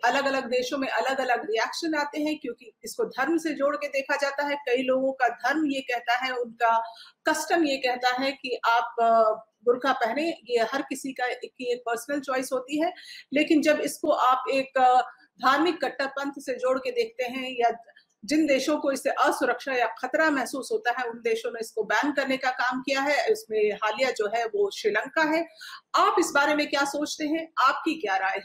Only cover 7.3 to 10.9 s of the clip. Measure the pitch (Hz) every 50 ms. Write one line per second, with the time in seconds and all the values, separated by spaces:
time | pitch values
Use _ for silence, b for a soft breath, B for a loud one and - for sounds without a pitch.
7.3 | 311 - - - 359 339 320 285 269 262 254 247 247 247 254 247 247 254 269 269
8.3 | 277 - - 254 240 - - 233 233 240 - - - 233 233 226 226 226 220 214
9.3 | 214 - - _ _ _ 214 240 247 247 - 269 247 254 240 226 233 285 320 339
10.3 | - - 220 233 240 226 220 220 262 277 - -